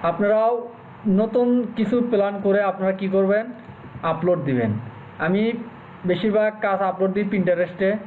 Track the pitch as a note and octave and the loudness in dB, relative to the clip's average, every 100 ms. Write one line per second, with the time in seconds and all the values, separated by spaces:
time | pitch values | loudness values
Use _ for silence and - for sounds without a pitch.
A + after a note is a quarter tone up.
0 | E3+ E3+ G3+ G#3+ A3+ A#3+ - - - - | -2 0 2 4 4 0 -4 -16 -20 -6
1 | G#3+ F#3+ A3 A3 B3 B3 A3+ - G#3 B3 | 2 2 4 2 4 2 0 -2 0 2
2 | A#3+ G#3+ G3+ G3+ G3+ G3 G3 F#3+ F#3+ F#3+ | 2 2 2 0 2 2 2 0 -2 -2
3 | G3 F#3+ F#3+ G#3 A#3+ - - - - - | 0 2 2 2 -2 -12 -18 -18 -16 -8
4 | E3 D#3+ F3 F3 C#3 B2+ A2+ G#2+ - - | -4 0 0 0 0 0 0 -2 -6 -16
5 | - - D#3+ F#3+ A3 A#3+ - - - - | -18 -6 -2 2 0 -2 -10 -16 -20 -8
6 | F3+ F3 A3 G#3 G#3+ G#3+ G#3 F#3+ F#3+ F#3 | -2 0 2 2 2 0 -2 0 -2 0
7 | F#3+ F#3+ G3+ G3+ F3+ F3 F3 F3 F#3+ G#3+ | 0 0 -2 0 0 2 0 0 0 0